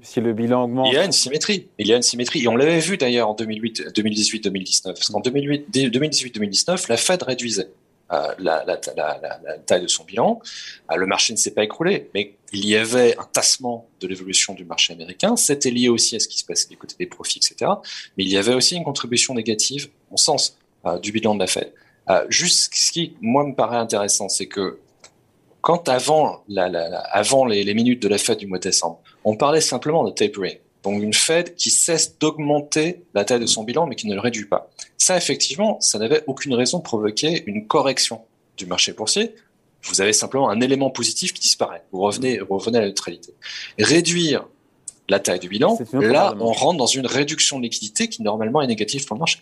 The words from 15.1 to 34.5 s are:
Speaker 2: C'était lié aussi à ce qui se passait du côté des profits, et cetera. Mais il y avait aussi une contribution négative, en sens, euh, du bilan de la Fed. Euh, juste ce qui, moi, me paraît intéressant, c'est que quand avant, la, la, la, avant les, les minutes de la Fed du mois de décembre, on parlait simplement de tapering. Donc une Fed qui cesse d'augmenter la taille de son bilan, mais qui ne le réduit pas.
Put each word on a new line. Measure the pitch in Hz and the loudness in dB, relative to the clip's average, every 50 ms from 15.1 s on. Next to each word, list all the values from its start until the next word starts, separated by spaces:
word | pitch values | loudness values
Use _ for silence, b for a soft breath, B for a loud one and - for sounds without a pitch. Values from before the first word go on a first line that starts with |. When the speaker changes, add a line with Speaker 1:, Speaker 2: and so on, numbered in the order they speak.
| 90 - 185 214 240 | -4 -2 0 2 2
Speaker 2:
C'était | 226 - - 143 143 - 127 | 2 2 2 2 2 0 0
lié | 120 123 123 123 | 2 4 4 4
aussi | 117 110 - - 117 | 4 4 2 0 0
à | 104 | -2
ce | - | -4
qui | - - - | -4 -4 -6
se | - | -6
passait | - 87 - - | -4 -4 -4 -4
du | - 92 | -4 -8
côté | - - - - | -16 -18 -18 -10
des | - 90 | -10 -10
profits, | - - - 85 - - | -10 -10 -10 -8 -8 -2
et | - - | -2 -2
cetera. | - - - 117 165 202 202 B B B B B B B | -2 -2 -2 0 0 0 -2 B B B B B B B
Mais | 95 95 | -4 0
il | 95 | 2
y | 98 | 2
avait | 98 101 120 127 | 2 4 4 4
aussi | 127 - - 180 | 4 2 2 0
une | 175 147 | -2 -4
contribution | 143 139 - - 117 120 117 - - 127 | -4 -6 -6 -4 -2 0 0 0 0 -2
négative, | 117 107 113 107 - - - 135 143 143 - _ _ _ _ | -2 -2 -2 -2 0 -2 -4 -4 -6 -10 -12 _ _ _ _
en | 98 | -2
sens, | - - 165 143 127 - - - _ _ _ _ _ - | 0 2 2 2 0 -2 -4 -6 _ _ _ _ _ -4
euh, | 87 87 | -4 -4
du | 90 92 104 | -2 -4 -4
bilan | 107 110 110 107 104 | -2 0 0 2 2
de | 98 | 2
la | 92 | 0
Fed. | - - - - - b b b b b b _ - | -2 -2 -4 -4 -8 b b b b b b _ 2
Euh, | 92 - - - | 2 2 2 2
juste | - - 170 175 - - - - - | 0 0 2 2 2 2 2 0 0
ce | - - - | 0 0 0
qui, | - 170 165 139 - - | 0 -2 -4 -4 -6 -4
moi, | 107 113 127 143 143 | 0 2 2 2 2
me | 143 127 | 2 0
paraît | 135 113 110 120 | 0 0 0 0
intéressant, | 117 113 - 110 101 104 98 - - 101 | -2 0 0 0 0 0 0 0 -2 -2
c'est | 92 - - 95 | -4 -4 -6 -6
que | - - 101 95 85 - - _ _ _ _ - - _ _ _ _ _ _ _ _ _ _ | -6 -4 -4 -4 -4 -6 -10 _ _ _ _ -20 -20 _ _ _ _ _ _ _ _ _ _
quand | - 156 170 170 - 135 | 2 2 2 2 2 0
avant, | 127 127 - 147 156 156 143 104 87 - - | 0 2 2 4 4 4 4 2 0 -6 -10
la, | 101 101 95 90 90 | -4 -2 0 0 0
la, | 87 82 85 85 | 0 -2 -4 -4
la, | 87 87 | -6 -8
avant | - - - 104 107 - 139 135 131 | -6 -2 0 0 2 4 4 4 4
les, | 120 104 101 98 | 4 2 2 0
les | 101 104 | 0 2
minutes | 113 117 123 123 123 | 2 4 4 2 2
de | 104 | 2
la | 98 101 | 2 2
Fed | 98 - - 110 | 2 2 0 -2
du | - 104 | -2 -2
mois | 95 92 | -6 -6
de | 92 - | -4 -2
décembre, | 92 - - 87 82 - - b b b b - | 0 0 0 0 -2 -6 -10 b b b b 0
on | 107 107 | 0 2
parlait | - 147 143 156 156 | 2 2 4 4 4
simplement | 147 - 135 120 - 151 160 160 120 | 2 2 -2 -2 -2 0 0 2 0
de | 95 | 0
tapering. | - - 107 104 - 101 92 85 - - _ _ _ _ - | 0 0 0 0 0 -2 -4 -6 -6 -10 _ _ _ _ -6
Donc | 98 104 104 107 | -4 -2 -2 0
une | 107 208 | 0 2
Fed | - - 165 160 175 175 170 - | 2 2 2 2 0 0 -2 -4
qui | - - - | -4 0 2
cesse | - - - 170 165 156 - - - | 2 2 2 2 2 0 0 -2 -2
d'augmenter | _ 151 156 151 156 147 147 147 147 147 - - 156 156 170 180 - - _ - | _ 0 0 0 0 0 2 2 2 0 0 0 0 0 0 -2 -6 -12 _ -2
la | - 202 | -2 2
taille | - 123 120 | 2 2 2
de | 117 | 2
son | 113 - 113 107 | 0 -2 -2 -2
bilan, | 117 120 156 170 | -2 0 0 0
mais | 139 107 | 0 -4
qui | - 107 | -6 -4
ne | 104 98 | -4 -2
le | 101 | -2
réduit | 113 123 - 107 101 | -2 -2 -2 -4 -2
pas. | - | -2